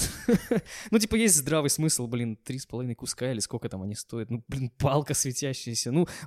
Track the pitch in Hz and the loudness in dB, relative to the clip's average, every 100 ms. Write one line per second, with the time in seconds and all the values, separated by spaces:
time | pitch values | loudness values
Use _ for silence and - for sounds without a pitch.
0 | - - - 226 - 220 - - - 220 | -2 -2 2 2 4 0 -2 -10 2 2
1 | 214 220 226 156 135 156 143 - 156 - | 4 4 4 4 4 2 2 2 2 2
2 | 117 120 117 107 - 127 - 117 127 117 | 0 -2 -2 -4 -8 -8 -6 -6 -4 -4
3 | 127 - 123 117 - 120 - 95 98 104 | -6 -4 -2 -2 -4 -4 -6 -6 -6 -6
4 | - 117 113 117 - 135 127 - 147 147 | -8 -6 -4 -6 -4 -4 -4 0 2 2
5 | 143 135 135 123 139 131 123 113 120 147 | 0 -2 -2 -2 -4 -4 -4 -4 0 2
6 | 170 - | 2 -2